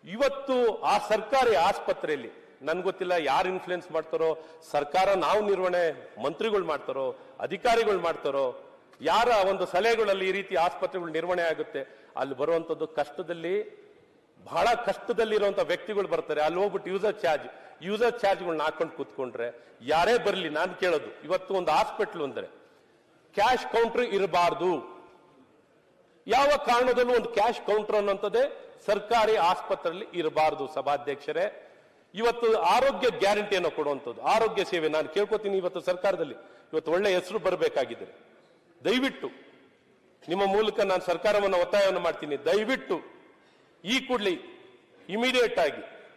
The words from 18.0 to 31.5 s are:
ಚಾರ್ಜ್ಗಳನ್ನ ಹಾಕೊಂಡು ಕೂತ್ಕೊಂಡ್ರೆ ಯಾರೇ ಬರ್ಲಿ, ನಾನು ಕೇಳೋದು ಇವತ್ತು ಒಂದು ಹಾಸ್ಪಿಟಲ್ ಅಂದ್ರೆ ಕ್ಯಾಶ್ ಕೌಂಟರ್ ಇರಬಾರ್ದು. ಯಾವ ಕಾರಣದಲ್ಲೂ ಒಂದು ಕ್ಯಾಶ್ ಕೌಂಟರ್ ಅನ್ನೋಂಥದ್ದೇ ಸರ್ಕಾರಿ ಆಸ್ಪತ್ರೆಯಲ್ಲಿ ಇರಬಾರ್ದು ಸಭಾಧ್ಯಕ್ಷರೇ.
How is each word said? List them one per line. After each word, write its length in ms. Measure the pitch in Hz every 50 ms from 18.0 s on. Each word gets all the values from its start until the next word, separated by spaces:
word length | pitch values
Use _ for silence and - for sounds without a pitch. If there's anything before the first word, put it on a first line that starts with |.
| 240 233 233 240
ಚಾರ್ಜ್ಗಳನ್ನ 420 | - 196 196 175 185 175 165 156
ಹಾಕೊಂಡು 300 | 147 156 156 - 165 160
ಕೂತ್ಕೊಂಡ್ರೆ 840 | - - 139 - - - 131 123 113 - 117 120 - - - - - -
ಯಾರೇ 380 | 117 127 147 165 175 202 240 233
ಬರ್ಲಿ, 300 | 170 202 190 190 175 156
ನಾನು 260 | 151 151 170 185 180
ಕೇಳೋದು 500 | - 190 180 165 147 - - - - -
ಇವತ್ತು 300 | 147 180 185 185 - 190
ಒಂದು 160 | 190 180 156
ಹಾಸ್ಪಿಟಲ್ 520 | 151 175 220 - - - 208 - - 175
ಅಂದ್ರೆ 240 | 147 135 113 107 95 - - - - _ _ _ _ _ _ _ _ _ _ _ _ _ _
ಕ್ಯಾಶ್ 380 | 202 202 240 254 247 - -
ಕೌಂಟರ್ 280 | - 226 233 226 226 233
ಇರಬಾರ್ದು. 1000 | 247 233 196 196 190 190 156 175 175 170 156 - 165 185 175 139 - - - - - - - - - - _ - - _ _ _ _ _ _ _ _ _ _ _ _ _ _ _ _
ಯಾವ 300 | 185 214 254 277 285 294
ಕಾರಣದಲ್ಲೂ 580 | 277 285 233 240 240 254 254 240 247 247 240 247
ಒಂದು 140 | 233 196 -
ಕ್ಯಾಶ್ 380 | - 196 202 240 220 - -
ಕೌಂಟರ್ 300 | - 208 214 208 - 214
ಅನ್ನೋಂಥದ್ದೇ 800 | 214 202 202 196 190 214 208 185 233 262 294 - - - - - - -
ಸರ್ಕಾರಿ 500 | - 208 202 208 - 233 233 220 214 220
ಆಸ್ಪತ್ರೆಯಲ್ಲಿ 680 | 208 165 170 185 180 - - 196 185 - 175 165 185 220 - -
ಇರಬಾರ್ದು 540 | 175 160 156 147 151 156 156 147 139 139 127
ಸಭಾಧ್ಯಕ್ಷರೇ. 1000 | - 143 131 139 143 143 143 147 139 139 - - 147 160 185 214